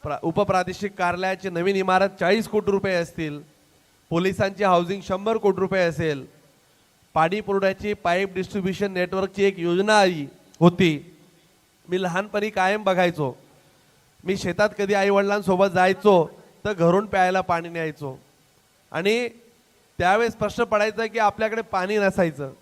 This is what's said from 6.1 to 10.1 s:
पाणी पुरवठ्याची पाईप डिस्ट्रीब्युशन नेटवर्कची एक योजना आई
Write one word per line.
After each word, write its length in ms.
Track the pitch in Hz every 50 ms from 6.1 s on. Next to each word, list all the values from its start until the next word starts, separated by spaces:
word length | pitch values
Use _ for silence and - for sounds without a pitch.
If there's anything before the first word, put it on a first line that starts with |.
| 147 135 127 - _ _ _ _ _ _ _ _ _ _ _ _ _ _ _ _ _
पाणी 260 | 160 160 170 190 214
पुरवठ्याची 540 | 208 196 196 196 196 190 190 190 196 208 208
पाईप 400 | 208 - 175 170 185 196 190 180
डिस्ट्रीब्युशन 580 | 180 185 - - 202 180 190 185 151 202 202
नेटवर्कची 520 | 190 180 180 175 180 190 190 190 190 196 196
एक 140 | 196 196 180
योजना 400 | 165 175 175 180 196 214 214 208
आई 280 | 202 185